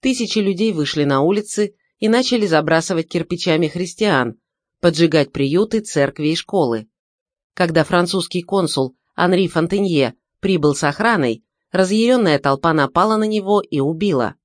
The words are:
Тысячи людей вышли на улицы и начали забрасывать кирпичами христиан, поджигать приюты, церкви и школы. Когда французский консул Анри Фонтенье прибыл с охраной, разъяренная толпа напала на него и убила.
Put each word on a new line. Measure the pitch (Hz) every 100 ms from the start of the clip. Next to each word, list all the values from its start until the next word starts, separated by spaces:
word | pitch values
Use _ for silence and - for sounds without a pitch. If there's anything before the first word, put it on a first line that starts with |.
Тысячи | 262 254 226 220
людей | 196 185 220
вышли | 170 147 156
на | 143 135
улицы | 151 202 208 - 208 _ _ _
и | 214
начали | 233 254 247 208
забрасывать | 160 156 160 165 170 165
кирпичами | 175 165 175 185 156 160
христиан, | 175 175 - 214 143 120 117 _ _ _ _
поджигать | 175 156 165 160 143
приюты, | - 139 165 220 220
церкви | 214 156 139 - 151
и |
школы. | 160 - 196 139 113 110 _ _ _ _ _ _
Когда | - 175 156
французский | 147 175 175 190 170 180
консул | 175 196 165 - 135 _ _ -
Анри | 180 185 180
Фонтенье | 170 165 202 196 160 127 - _ _
прибыл | 190 185 147 139
с |
охраной, | 151 143 220 214 127 113 _ _ _
разъяренная | 185 185 214 233 254 196 147
толпа | 139 139 165
напала | 156 135 170 208 220
на |
него | 214 214 190 202
и | - 143
убила. | 135 160 202 143 113 -